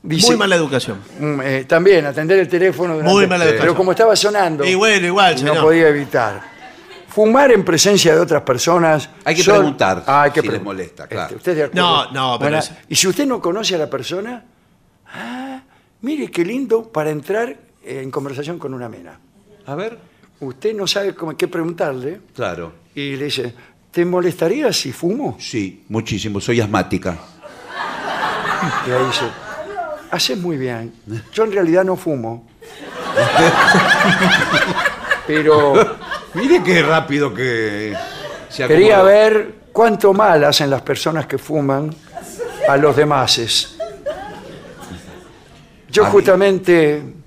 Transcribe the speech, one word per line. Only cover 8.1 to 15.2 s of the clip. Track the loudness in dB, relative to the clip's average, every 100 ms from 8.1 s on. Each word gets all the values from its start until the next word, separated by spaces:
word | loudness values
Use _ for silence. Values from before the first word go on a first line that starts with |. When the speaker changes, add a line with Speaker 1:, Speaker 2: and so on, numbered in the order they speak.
Speaker 1:
de | 4
otras | 4 0
personas | 0 -2 2 2 4 2 -2 -8
Speaker 3:
Hay | -2
que | 2
Speaker 1:
son | 4 4
Speaker 3:
preguntar | 4 2 0 0 2
Speaker 1:
Ah, | 2
hay | 4
que | 2
Speaker 3:
si | -2
les | -4
Speaker 1:
preguntar. | -8
Speaker 3:
molesta, | -10 -12 -14
Speaker 1:
Este, | -12
Speaker 3:
claro. | -10 -10 -8
Speaker 1:
¿usted | -4 -2
de |
acuerdo? | -2 0
Speaker 2:
No, | 2 0 -2
no, | -4 -4 -2
pero | -2
Speaker 1:
Buena. | -2
Speaker 2:
es | -4 -12 _
Speaker 1:
Y |
si | -2 -2
usted | 0 -2
no | -2
conoce | -4 -4 -4
a | -4
la | -4
persona, | -6 -8 -10 -10 -14 _ _ _ _ _ _ _
ah, | -16